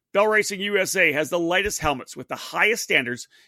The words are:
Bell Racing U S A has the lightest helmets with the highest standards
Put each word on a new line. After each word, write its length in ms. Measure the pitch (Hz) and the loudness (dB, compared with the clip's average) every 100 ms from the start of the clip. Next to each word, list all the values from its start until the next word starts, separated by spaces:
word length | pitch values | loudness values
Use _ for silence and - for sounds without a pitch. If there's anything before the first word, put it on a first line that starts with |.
| _ | _
Bell 140 | 202 214 | 0 4
Racing 340 | 214 202 196 | 2 0 -4
U 140 | 208 202 | -2 0
S 200 | 185 190 | 0 2
A 160 | 165 | 2
has 180 | 143 151 | 2 0
the 80 | 175 | -2
lightest 400 | 165 185 202 - | 0 0 0 -2
helmets 380 | 151 127 - 147 | -2 -2 -8 -14
with 100 | 127 | -10
the 80 | |
highest 480 | 127 - 170 208 226 | -10 -6 0 2 0
standards 460 | - 156 123 123 - _ | 0 0 0 -6 -10 _